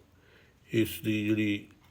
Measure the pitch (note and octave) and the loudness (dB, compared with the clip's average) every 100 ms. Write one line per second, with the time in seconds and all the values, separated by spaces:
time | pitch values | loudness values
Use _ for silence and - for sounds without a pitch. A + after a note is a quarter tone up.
0 | - - - - - _ - A2+ G#2+ - | -20 -20 -20 -20 -20 _ -2 0 0 -2
1 | A2 G#2 G#2 G#2+ G#2 G2+ - - - | -2 0 0 2 0 -2 -6 -20 -16